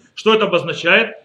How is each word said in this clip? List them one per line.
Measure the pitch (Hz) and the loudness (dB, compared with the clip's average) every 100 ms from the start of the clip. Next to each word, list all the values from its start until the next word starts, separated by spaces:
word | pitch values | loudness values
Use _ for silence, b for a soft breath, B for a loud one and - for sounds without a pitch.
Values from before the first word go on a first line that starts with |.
| b | b
что | - 214 220 | -4 0 2
это | 196 | 2
обозначает. | 175 156 151 165 208 220 - | -2 -4 -4 2 2 0 -8